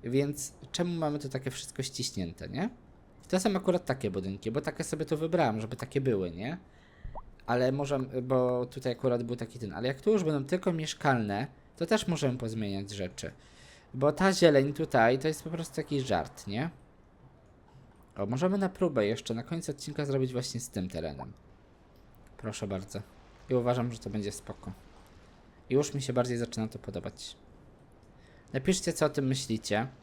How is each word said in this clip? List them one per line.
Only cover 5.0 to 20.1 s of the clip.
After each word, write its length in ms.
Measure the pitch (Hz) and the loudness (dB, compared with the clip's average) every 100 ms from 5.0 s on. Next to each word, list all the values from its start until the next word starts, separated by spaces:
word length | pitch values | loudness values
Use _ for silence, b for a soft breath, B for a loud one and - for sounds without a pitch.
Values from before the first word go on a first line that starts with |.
| 156 | -2
tu 120 | 151 | -2
wybrałem, 440 | 165 175 139 107 | 0 4 4 2
żeby 140 | 107 - | -4 -6
takie 260 | 120 143 | -2 0
były, 300 | 131 104 92 | 2 2 0
nie? 260 | 85 113 175 - B B B B B - - - | -4 -6 -8 -12 B B B B B -12 -18 0
Ale 260 | 123 127 | 2 4
możemy, 500 | 135 139 139 127 131 | 2 0 0 0 -4
bo 440 | 127 131 127 123 123 | 2 4 4 2 -2
tutaj 260 | - 131 | -4 -4
akurat 320 | 120 135 120 | 0 2 2
był 120 | 120 120 | 0 -4
taki 240 | 113 123 | -6 -6
ten, 140 | 110 | -6
ale 140 | 82 120 | -2 -2
jak 140 | 135 | 0
tu 100 | - | 4
już 120 | 214 | 4
będą 220 | 160 147 135 | 4 0 0
tylko 280 | 180 185 | 0 0
mieszkalne, 760 | 165 156 - 147 127 104 101 135 - - - | 0 -4 0 2 4 2 0 -2 -8 -20 -6
to 80 | 170 | 2
też 220 | 220 - | 2 2
możemy 300 | 160 147 127 | 2 2 0
pozmieniać 540 | 117 113 104 98 101 | -4 -2 -2 -2 -6
rzeczy. 400 | 101 90 - - - B B B B B | -4 -6 -6 -10 -12 B B B B B
Bo 180 | 127 143 | 2 2
ta 220 | 147 190 | 4 4
zieleń 400 | 185 175 143 139 | 8 8 8 4
tutaj 460 | 143 160 127 113 135 | 0 2 6 6 6
to 80 | 151 | 0
jest 160 | 156 | -2
po 60 | 165 | -6
prostu 260 | 165 165 - | -6 -6 -6
taki 260 | 147 143 | -2 -2
żart, 460 | 127 92 76 - - | 2 0 0 -8 -6
nie? 220 | 104 160 - - - - - - - - - - - - - - - | -2 -4 -6 -20 -20 -20 -20 -20 -20 -20 -20 -20 -20 -20 -20 -18 -6
O, 80 | 101 | -2
możemy 320 | 127 180 196 | 0 2 2
na 120 | 185 | 0
próbę 360 | 185 180 131 104 | 0 0 4 2
jeszcze 280 | 110 - | 0 -2
na 100 | 113 | -6
końcu 280 | - 170 165 | -4 -6 -6
odcinka 340 | 143 - 147 | -8 -8 -4
zrobić 280 | 143 | 0